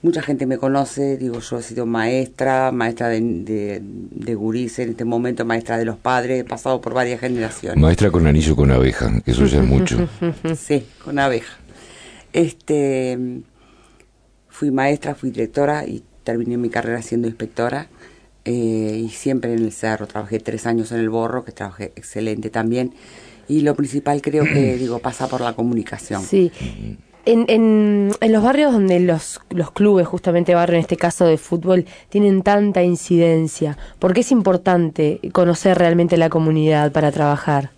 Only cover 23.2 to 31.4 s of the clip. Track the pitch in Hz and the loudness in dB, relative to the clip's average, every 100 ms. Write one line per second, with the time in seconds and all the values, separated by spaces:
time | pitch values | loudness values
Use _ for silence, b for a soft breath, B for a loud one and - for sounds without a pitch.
23.2 | B B - 151 147 143 139 139 143 143 | B B -2 0 2 0 -2 -2 -2 -2
24.2 | 147 151 147 139 131 123 127 117 127 127 | 0 0 2 2 2 0 -4 -4 -6 -6
25.2 | 127 127 120 113 120 117 101 110 - 101 | -6 -4 -4 -2 -2 -2 -4 -12 -8 -8
26.2 | 95 196 175 B B 101 107 B _ _ | 0 2 2 B B -10 -14 B _ _
27.2 | - 233 233 226 226 214 208 208 202 202 | 2 2 4 4 6 4 4 2 0 0
28.2 | 226 220 226 277 294 233 190 180 180 160 | 2 4 4 4 4 4 4 4 4 0
29.2 | - - - 180 156 - 208 190 170 156 | -4 -16 -8 -6 -6 2 4 4 2 -2
30.2 | - 175 175 175 170 170 160 170 170 - | 0 2 4 2 4 2 2 0 0 4
31.2 | 175 160 | 4 4